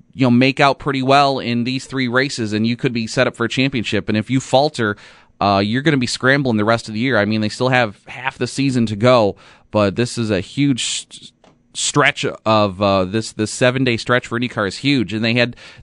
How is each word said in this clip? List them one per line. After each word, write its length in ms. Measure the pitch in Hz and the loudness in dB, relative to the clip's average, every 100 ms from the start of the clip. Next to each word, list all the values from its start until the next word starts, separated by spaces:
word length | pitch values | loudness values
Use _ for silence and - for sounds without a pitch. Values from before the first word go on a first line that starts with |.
| _ | _
you 120 | 104 127 | -2 4
know, 40 | |
make 300 | 120 131 131 | 4 4 2
out 180 | 143 131 | 2 0
pretty 240 | 151 135 | -4 -2
well 380 | 131 143 139 131 | 2 4 4 0
in 240 | 104 120 | -2 -2
these 220 | 120 131 - | -4 -6 -6
three 220 | 135 123 | -4 -2
races, 460 | 127 139 - 107 | 0 -2 -4 -2
and 120 | 107 113 | 0 0
you 100 | 120 | -2
could 180 | 135 | -2
be 120 | 117 110 | -4 -4
set 200 | 135 123 | 0 -2
up 100 | - | 0
for 80 | |
a 60 | 117 | -4
championship. 580 | - 135 127 101 101 92 | 0 -2 -2 -2 -4 0
And 80 | 107 | -2
if 140 | 107 | 0
you 100 | 131 | -2
falter, 560 | - 131 151 - 107 104 - - _ - | 2 0 0 -2 -4 -4 -12 -20 _ -2
uh, 160 | 98 98 | 2 2
you're 200 | 104 123 | 2 0
gonna 160 | 151 139 | 2 0
be 80 | 120 | 0
scrambling 500 | - 127 143 131 110 | 0 2 2 2 2
the 80 | |
rest 240 | 104 117 - | 2 0 -2
of 60 | |
the 60 | 107 | -4
year. 180 | 131 110 | 0 2
I 80 | 104 | 2
mean, 160 | 110 | 0
they 80 | 104 | -2
still 180 | - 127 | -2 0
have 340 | 127 110 - - | 2 0 -4 -18
half 320 | 123 131 - | -8 -8 -6
the 80 | 123 | -6
season 400 | - 139 127 110 | -2 0 2 0
to 100 | 101 | 2
go, 400 | 120 123 101 - - - - | 4 4 4 -2 -18 -20 -4
but 240 | 107 101 | 0 0
this 220 | 87 120 - | 0 -4 -2
is 140 | 110 | -2
a 100 | 95 | -2
huge 440 | - - 143 120 | -2 0 0 0
st-, 480 | - - - - - _ _ _ _ | -2 -6 -10 -20 -20 _ _ _ _
stretch 500 | - - 147 139 - | -6 -2 2 2 0
of, 560 | 123 - 107 110 104 92 | -6 -4 0 2 2 0
uh, 240 | 101 98 | 2 2
this, 280 | 92 110 110 | 0 -4 -6
this 180 | - 107 | -6 -4
seven-day 480 | - 127 131 131 113 | 0 0 2 0 -2
stretch 280 | - 123 - | 0 -2 0
for 120 | 117 | -4
IndyCar 260 | 123 117 98 | -4 -2 -4
is 120 | - | -2
huge. 340 | 135 139 98 | -2 0 -2
And 100 | 107 | -2
they 120 | 113 | -2
had 220 | 120 120 - - - | 0 0 -4 -20 -16